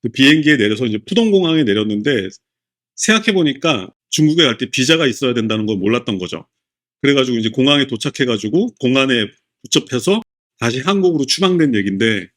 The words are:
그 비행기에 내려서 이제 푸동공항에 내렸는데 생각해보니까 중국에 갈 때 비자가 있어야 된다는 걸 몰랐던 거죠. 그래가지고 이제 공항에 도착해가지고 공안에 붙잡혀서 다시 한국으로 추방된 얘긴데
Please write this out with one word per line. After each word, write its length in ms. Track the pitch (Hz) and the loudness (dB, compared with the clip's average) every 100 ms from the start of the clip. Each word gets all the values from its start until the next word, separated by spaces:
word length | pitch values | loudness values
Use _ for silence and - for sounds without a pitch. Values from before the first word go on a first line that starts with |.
그 80 | 117 | -8
비행기에 460 | - 135 156 147 143 | 2 4 4 2 2
내려서 300 | 104 110 127 | 2 0 -2
이제 120 | 107 | -4
푸동공항에 640 | - 196 226 196 170 160 | -2 0 2 2 2 0
내렸는데 640 | 127 101 107 104 120 127 95 - _ _ _ _ _ - | 0 0 -2 -2 -2 -2 -4 -12 _ _ _ _ _ -8
생각해보니까 920 | - 220 220 190 156 131 170 123 92 _ _ | 0 0 2 0 0 0 -2 -2 -6 _ _
중국에 340 | - 156 165 | 0 2 4
갈 120 | 147 113 | 2 2
때 140 | 127 | -4
비자가 360 | - 131 165 147 | -2 0 2 0
있어야 280 | 113 135 | 0 -2
된다는 320 | 120 110 110 107 | -2 -2 -2 -2
걸 100 | 104 | -2
몰랐던 420 | 98 120 120 98 | 0 -2 -2 -6
거죠. 280 | 90 82 - _ _ _ _ _ | -6 -10 -14 _ _ _ _ _
그래가지고 360 | 139 139 131 120 | 0 2 2 0
이제 120 | 113 | -2
공항에 360 | 110 131 143 131 | 0 2 2 0
도착해가지고 880 | 113 143 - 131 107 107 151 240 - | -4 -6 -2 -2 -2 0 0 -2 -2
공안에 500 | 127 131 135 120 104 _ _ _ | 0 0 2 0 -2 _ _ _
붙잡혀서 600 | 120 151 - 123 175 214 - _ _ _ | -2 -2 0 -4 -2 -2 -4 _ _ _
다시 220 | 117 123 | -4 -2
한국으로 460 | 147 202 180 160 131 | 0 2 2 0 -2
추방된 480 | - 185 180 151 | 0 0 2 2
얘긴데 540 | 110 98 98 113 104 85 | 2 -2 0 0 -2 -6